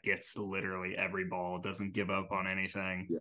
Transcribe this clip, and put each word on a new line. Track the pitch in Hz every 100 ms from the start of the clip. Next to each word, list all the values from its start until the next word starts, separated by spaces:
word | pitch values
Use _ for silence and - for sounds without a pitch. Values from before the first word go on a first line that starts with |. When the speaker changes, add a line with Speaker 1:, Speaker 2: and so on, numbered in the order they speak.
Speaker 1:
gets | - 95 - -
literally | 101 95 95 92 92 92
every | 95 95 92
ball, | 90 90 90
doesn't | 95 92 101
give | 101 95
up | 95 92
on | 98 95
anything. | 95 95 98 92 92 90
Speaker 2:
Yeah. | 82